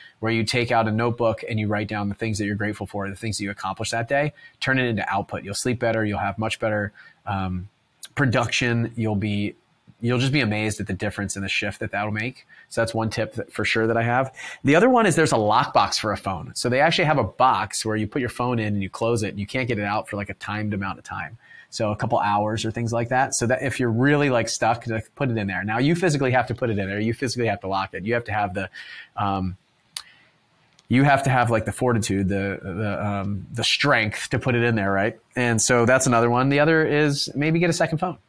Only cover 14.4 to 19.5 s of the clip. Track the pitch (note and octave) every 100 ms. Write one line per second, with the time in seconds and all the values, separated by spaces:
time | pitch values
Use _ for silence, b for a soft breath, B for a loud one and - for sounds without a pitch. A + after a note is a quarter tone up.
14.4 | B B C3 D#3 A#3+ B3 G#3+ E3+ D3+ A#2
15.4 | G#2 A2+ C#3+ - G2 - A2 G2+ F#2+ F2+
16.4 | - - B2 B2+ D#3+ D#3+ D3+ C#3+ G2 -
17.4 | B2+ G2+ G#2 - A2 G#2+ G#2 - A#2+ -
18.4 | B2 A#2+ G#2+ G#2 F#2+ - A2+ A#2 G2+ G2+
19.4 | G2+